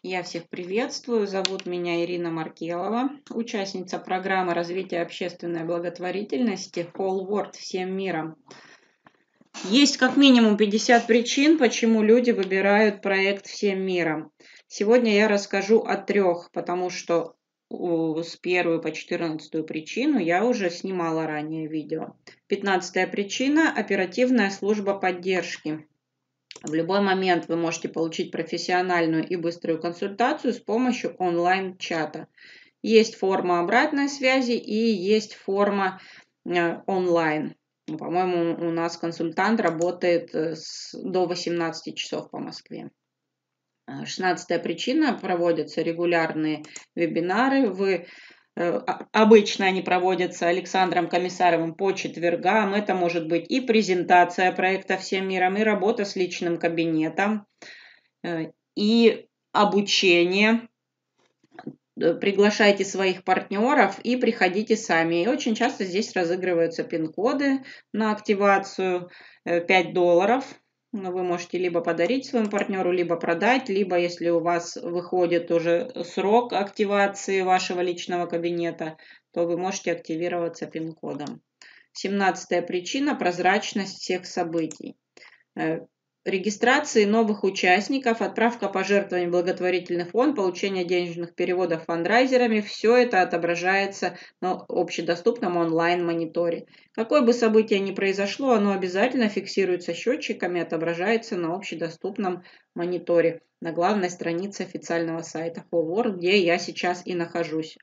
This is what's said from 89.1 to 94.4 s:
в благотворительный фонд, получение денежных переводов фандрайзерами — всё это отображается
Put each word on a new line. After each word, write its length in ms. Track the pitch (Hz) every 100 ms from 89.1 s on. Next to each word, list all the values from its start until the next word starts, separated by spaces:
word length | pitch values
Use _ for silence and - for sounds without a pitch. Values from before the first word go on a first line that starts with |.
| 180 175
в 20 |
благотворительный 720 | 175 175 185 180 185 175 175
фонд, 320 | 175 214 285 262
получение 480 | 190 180 202 190
денежных 500 | 175 180 175 170 170
переводов 500 | - 175 180 156 160 -
фандрайзерами — 760 | 170 170 226 262 254 247 214
всё 320 | 202 - 214
это 280 | 247 247 190
отображается 960 | 175 170 170 170 180 196 196 196 185 - - _